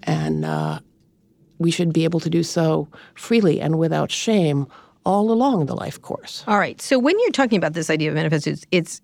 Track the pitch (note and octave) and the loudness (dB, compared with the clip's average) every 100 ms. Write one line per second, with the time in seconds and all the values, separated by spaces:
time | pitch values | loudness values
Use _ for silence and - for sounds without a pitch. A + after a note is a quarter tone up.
0 | - D#3 D#3 D#3 D#3 D#3 D2+ A2 - _ | -2 -2 -2 -2 -2 -2 -4 -6 -12 _
1 | _ _ _ _ _ - E3+ D#3+ E3+ D#3+ | _ _ _ _ _ -4 -2 0 0 0
2 | D#3+ E3 D#3+ E3+ E3 E3+ D#3+ D#3 D3 - | 0 -2 -2 -2 -2 0 2 0 -2 -10
3 | - - - A#3 F#3+ - D3+ D#3+ E3 D#3 | -20 -12 0 2 4 2 0 0 0 0
4 | - - - G#3+ D#3+ C#3 C#3 - - _ | -2 -4 0 2 2 0 -4 -10 -20 _
5 | F#3 G3 A3 A3+ C#4 G#3+ C#3 - - - | 0 2 2 2 2 2 -2 -4 -8 -10
6 | - - - - - G#3 D#3 - - C4 | -10 -10 -10 -12 -2 0 0 -4 0 2
7 | C4 G4+ A#4 C4+ C4 G#3 D#3+ E3 D#3 D#3 | 4 2 2 2 2 2 0 -2 -2 0
8 | D3+ D3+ D#3+ D3+ D3+ D3 - F3+ D#3+ - | 0 0 0 0 -2 -6 -2 0 0 -8